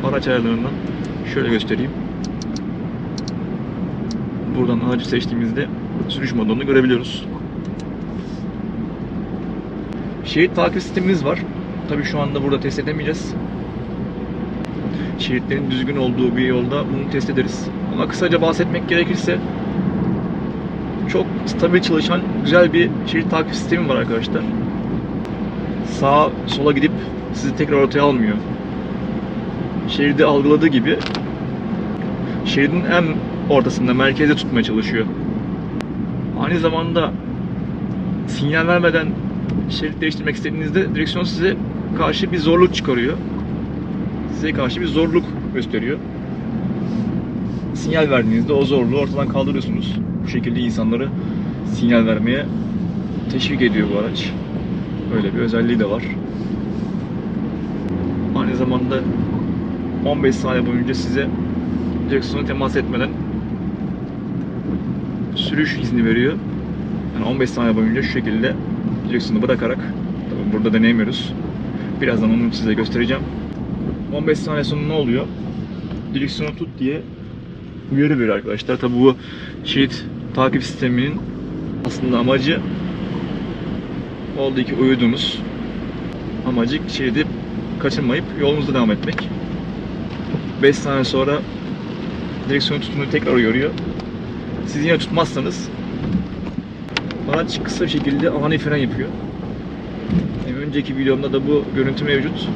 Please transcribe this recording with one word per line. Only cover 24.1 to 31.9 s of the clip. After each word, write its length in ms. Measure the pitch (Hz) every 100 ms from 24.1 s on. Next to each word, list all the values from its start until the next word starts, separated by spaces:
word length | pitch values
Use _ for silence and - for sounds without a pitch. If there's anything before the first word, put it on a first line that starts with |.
| 113 107 - - - - - - - - - - - - - - - -
Sağa 400 | - 139 147 156 - -
sola 260 | 139 147
gidip 200 | 139 202 - - - -
sizi 220 | - 139 127
tekrar 200 | 147 143
ortaya 240 | 135 143
almıyor. 360 | 143 127 107 104 - - - - - - - - - - - - - - -
Şeridi 360 | - 143 139
algıladığı 440 | 151 143 139 151 160
gibi 300 | 135 117 147 - - - - - - - - -